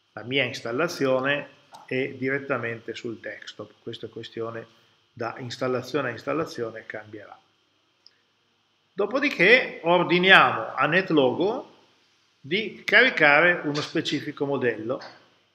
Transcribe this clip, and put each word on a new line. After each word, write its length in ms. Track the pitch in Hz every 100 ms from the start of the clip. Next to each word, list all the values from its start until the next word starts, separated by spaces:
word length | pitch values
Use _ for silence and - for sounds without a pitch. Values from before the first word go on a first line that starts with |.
| _
la 100 | 107
mia 220 | 107 135
installazione 1040 | 123 - 113 120 170 - 135 131 135 143 - _ _ -
è 240 | - 127 135
direttamente 800 | 113 131 139 135 127 117 113 113
sul 240 | 113 120 107
desktop. 560 | 107 101 - - 104 _
Questa 240 | - 113 110
è 20 |
questione 580 | - 113 - 113 113 117 _ _ _ _
da 240 | - 113 -
installazione 680 | 123 - 131 127 117 151 127
a 40 |
installazione 760 | 113 - 147 160 - 113 110 107
cambierà. 520 | 110 107 107 101 - _ _ _ _ _ _ _ _ _ _ _ _ _ _ _ -
Dopodiché 840 | 202 262 277 - 180 247 - -
ordiniamo 880 | 165 175 151 175 185 180 131 117 113
a 120 | - 143
NetLogo 920 | 175 185 156 127 117 185 262 - _ _ _ _ _ _ _
di 420 | 135 190 208 -
caricare 760 | - 208 254 - 151 143 175 175
uno 160 | 156 147
specifico 640 | 139 165 - 147 139 143 139
modello. 540 | 139 123 107 110 135 - - _ _ _